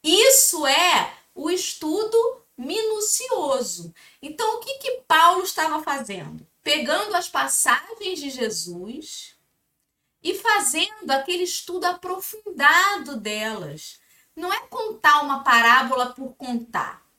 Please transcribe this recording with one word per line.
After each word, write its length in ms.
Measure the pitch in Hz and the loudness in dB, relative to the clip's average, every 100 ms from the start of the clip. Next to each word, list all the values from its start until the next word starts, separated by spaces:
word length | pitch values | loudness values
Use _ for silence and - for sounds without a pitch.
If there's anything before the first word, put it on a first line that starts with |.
Isso 600 | 311 370 523 539 - 330 | 4 6 8 8 4 2
é 480 | 285 277 349 302 - - _ | 2 4 4 4 0 -8 _
o 160 | - 311 | -6 -2
estudo 640 | 370 - - 311 370 440 453 466 523 _ - | -2 -4 -6 -4 -2 2 2 2 -2 _ -12
minucioso. 1400 | 262 403 440 427 415 - 508 403 294 262 208 175 170 - - _ | -6 -2 -2 -2 -2 -2 -2 -2 0 -2 -2 -8 -14 -18 -20 _
Então, 340 | 277 302 440 466 | -14 -4 -2 -2
o 40 | |
que 180 | 494 539 | -6 -8
que 240 | 539 508 _ | -6 -8 _
Paulo 360 | 320 339 370 | 6 6 4
estava 400 | 381 - 320 311 | -4 -2 -2 -2
fazendo? 640 | 311 277 226 190 151 156 - _ | -4 -6 -6 -10 -12 -16 -20 _
Pegando 520 | - 302 254 339 415 | -2 -2 0 -2 0
as 140 | 359 339 | -2 -2
passagens 920 | 277 - - - 254 - 453 392 370 | -4 0 0 2 2 -2 -10 -8 -6
de 120 | 277 | -8
Jesus 1040 | 254 240 165 170 175 190 285 302 - - _ _ _ _ _ _ _ _ _ 330 | -4 -4 -4 -8 -10 -10 -12 -14 -16 -16 _ _ _ _ _ _ _ _ _ -6
e 80 | |
fazendo 760 | - 453 415 - 320 381 427 247 | -2 2 2 2 0 -2 -4 0
aquele 320 | 269 277 359 | 0 0 -2
estudo 400 | 349 - - 359 | -2 -4 -6 -2
aprofundado 1300 | 349 359 359 381 - 440 415 320 277 339 392 403 262 254 | -2 -2 -6 -8 -8 -12 -12 4 6 6 4 0 -6 -8
delas. 840 | 202 214 220 208 156 156 - - _ _ _ | -6 -4 -4 -6 -10 -12 -16 -20 _ _ _
Não 180 | - 359 | -10 -6
é 60 | 415 - | -6 -6
contar 540 | 453 440 - - 294 | -8 -8 2 4 4
uma 240 | 294 269 | 4 -2
parábola 680 | - 240 233 240 247 262 247 | 4 4 6 6 4 0 -2
por 200 | - 269 | -4 -12
contar. 720 | - 254 240 - 180 - - _ | -10 -6 -6 -4 -6 -6 -10 _